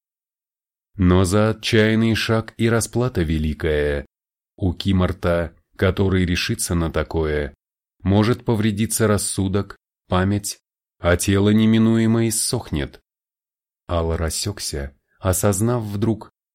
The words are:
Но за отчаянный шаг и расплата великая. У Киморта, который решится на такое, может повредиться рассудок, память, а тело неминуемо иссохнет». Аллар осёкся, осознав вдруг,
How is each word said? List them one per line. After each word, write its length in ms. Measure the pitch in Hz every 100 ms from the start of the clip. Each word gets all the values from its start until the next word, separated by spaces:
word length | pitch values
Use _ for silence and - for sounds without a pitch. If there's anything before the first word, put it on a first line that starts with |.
| _ _ _ _ _ _ _ _ _ -
Но 280 | 90 92 95
за 260 | 104 107
отчаянный 640 | 107 - 113 107 110 113 107
шаг 400 | - 113 110 -
и 100 | 113
расплата 540 | 117 - 117 123 95
великая. 840 | 80 80 78 76 80 76 73 71 71 _ _ _ _ -
У 180 | 95
Киморта, 840 | 82 101 92 90 87 90 85 82 - _ -
который 500 | 98 90 95 92 90
решится 480 | 87 - 113 -
на 180 | 87 82
такое, 640 | 80 76 82 78 76 71 - _ _ _ _
может 420 | 92 98 107 120
повредиться 640 | - 113 110 101 110 - 110
рассудок, 720 | 101 - - 98 98 98 - _ _ -
память, 500 | 92 95 101 101 - _ _ _ _
а 160 | 87 87
тело 340 | - 98 101
неминуемо 800 | 107 110 113 113 113 113 117 117
иссохнет». 720 | 110 - 123 - 78 67 - _ _ _ _ _ _ _ _ -
Аллар 380 | 82 82 82
осёкся, 760 | 82 - 104 - - 78 69 - _ _
осознав 640 | 95 90 107 92 113 123
вдруг, 480 | 107 101 110 107 - _ _